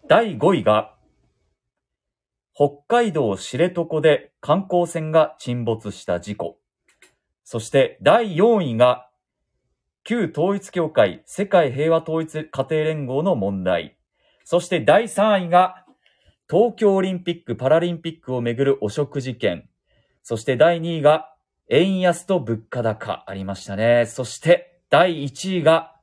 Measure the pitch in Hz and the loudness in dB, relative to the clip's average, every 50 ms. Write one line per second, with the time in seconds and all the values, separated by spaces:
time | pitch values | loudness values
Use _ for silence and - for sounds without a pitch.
0 | _ - 151 208 233 214 151 110 135 180 196 135 90 104 107 107 - - _ _ | _ 4 4 4 4 0 -4 0 2 2 2 2 2 2 2 2 0 -4 _ _
1 | _ _ _ _ _ _ _ _ _ _ _ _ _ _ _ _ _ _ _ _ | _ _ _ _ _ _ _ _ _ _ _ _ _ _ _ _ _ _ _ _
2 | _ _ _ _ _ _ _ _ _ _ _ - 147 147 - - _ _ 233 240 | _ _ _ _ _ _ _ _ _ _ _ 0 0 0 0 -8 _ _ 2 2
3 | 240 214 156 151 127 107 95 95 - - - 127 170 180 180 175 165 165 160 156 | 2 0 -2 -2 -2 -2 -4 -6 -8 -10 -2 -2 -2 0 0 -6 -6 -4 -4 2
4 | 151 156 147 - - _ _ _ - - 151 190 196 - 185 175 175 165 - 165 | 2 2 2 2 -2 _ _ _ -2 -2 -2 -2 -2 -2 -2 -2 -2 -2 -6 -8
5 | 160 156 156 160 151 - - _ - 127 123 123 117 113 113 110 - 104 95 - | -6 0 2 2 2 2 -2 _ -8 -8 -6 -4 -4 -4 -4 -4 -6 -12 -14 -12
6 | - - 87 90 90 101 101 - - - - _ _ _ _ _ _ _ _ _ | -6 -6 -6 -6 -6 -10 -10 -10 -10 -12 -12 _ _ _ _ _ _ _ _ _
7 | _ _ _ _ _ _ _ _ _ - - 117 110 - - 139 131 117 - _ | _ _ _ _ _ _ _ _ _ -12 -10 -10 -8 0 2 2 2 2 -2 _
8 | 95 131 180 240 233 208 165 151 202 233 233 208 170 131 113 110 123 123 123 - | 2 4 4 4 2 -2 0 2 2 4 4 2 0 -2 2 4 4 4 4 0
9 | - _ _ _ _ _ _ _ _ _ _ _ _ _ _ _ _ _ _ _ | -8 _ _ _ _ _ _ _ _ _ _ _ _ _ _ _ _ _ _ _
10 | _ - 220 240 196 - - 147 165 190 202 196 196 - - 180 165 147 - 127 | _ -4 -2 -2 -2 -4 -2 -2 -2 -2 -2 -4 -8 -8 -6 -6 -6 -2 2 2
11 | 107 95 85 - _ _ - - 202 196 - 180 160 131 120 135 151 160 165 160 | 2 2 0 -8 _ _ -8 -8 -4 2 2 2 2 2 -2 -2 0 0 0 0
12 | 160 160 160 165 160 156 - 156 151 - - - - - 160 156 156 156 156 151 | -2 -4 -6 -6 -6 -6 -10 -12 -12 -10 -8 -8 -6 -4 -2 -2 -2 -2 -4 -6
13 | 143 120 131 139 165 196 170 120 95 101 98 95 90 92 90 85 80 - _ _ | -8 -4 -4 -2 -2 -2 -2 -2 -2 -4 -4 -4 -2 -2 -2 -2 -4 -10 _ _
14 | _ _ _ _ _ _ _ _ _ - 165 180 175 - 185 160 117 143 156 208 | _ _ _ _ _ _ _ _ _ -2 -2 -2 0 -2 -4 0 4 4 4 4
15 | 240 220 - 208 208 220 208 190 180 170 170 180 185 185 - - _ _ _ _ | 4 0 -2 0 2 2 2 0 0 2 4 4 4 2 -2 -12 _ _ _ _
16 | _ _ _ _ _ _ _ _ _ _ 151 180 233 240 226 - 220 202 196 196 | _ _ _ _ _ _ _ _ _ _ 2 2 2 2 0 2 2 2 2 2
17 | 185 185 185 180 180 175 170 170 _ - 117 - 123 135 156 165 170 175 170 160 | 0 -2 -4 -6 -6 -8 -8 -8 _ -10 -8 -4 0 2 2 2 2 0 -6 -6
18 | _ 165 160 _ _ 127 127 123 117 117 117 117 139 139 135 135 - 104 - 156 | _ -12 -14 _ _ -8 -6 -4 -4 -4 -2 0 0 0 0 -2 -4 -6 -4 -4
19 | 147 139 - 143 123 131 120 - - 98 87 78 - _ _ _ _ _ _ _ | -6 -4 -6 -8 -8 -8 -10 -4 -4 -4 -4 -4 -12 _ _ _ _ _ _ _
20 | _ _ _ _ _ - 120 107 - - 127 120 151 170 175 170 160 170 165 160 | _ _ _ _ _ -8 -8 -6 -4 -4 0 2 2 2 2 0 -4 -6 -6 2
21 | 139 147 156 156 - - _ _ _ _ _ _ _ _ 113 143 175 196 190 185 | 4 4 4 4 -2 -12 _ _ _ _ _ _ _ _ 2 2 2 2 0 0
22 | 180 180 165 - - - 196 170 120 110 117 110 - _ - 123 113 113 104 - | 0 0 0 0 -4 -4 -4 -4 -2 -4 -6 -6 -8 _ -8 -4 -4 -4 -4 -4
23 | - 110 90 - _ - 98 95 95 95 95 - - - 98 98 113 117 120 120 | -8 -10 -10 -10 _ -14 -12 -10 -8 -8 -10 -10 -10 -10 -6 0 2 2 4 2
24 | 117 113 - - 123 - - - - 156 175 165 - _ _ _ _ _ 139 147 | 2 0 -4 -10 -10 -10 -10 -4 2 2 2 2 2 _ _ _ _ _ 4 4
25 | 175 185 165 147 139 139 - - - 190 190 175 147 156 160 165 - - _ _ | 4 2 0 -4 -8 -8 -8 -8 -8 -6 -4 0 2 2 2 2 0 -6 _ _